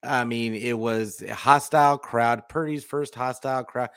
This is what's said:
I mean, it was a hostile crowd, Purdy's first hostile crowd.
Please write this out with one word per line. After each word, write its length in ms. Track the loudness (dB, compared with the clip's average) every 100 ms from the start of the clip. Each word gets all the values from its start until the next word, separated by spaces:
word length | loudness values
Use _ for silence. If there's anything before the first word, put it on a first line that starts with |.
I 220 | -4 -2
mean, 300 | -2 -2 -2
it 240 | -4 -4 -2
was 440 | 0 -2 -2 -8
a 120 | -10
hostile 640 | 0 4 4 4 4 6 4
crowd, 500 | 0 2 2 0 -2
Purdy's 340 | -4 -4 -6
first 300 | -6 -6 -6
hostile 500 | -6 -6 -4 -4 -4
crowd. 240 | -4 -4 -6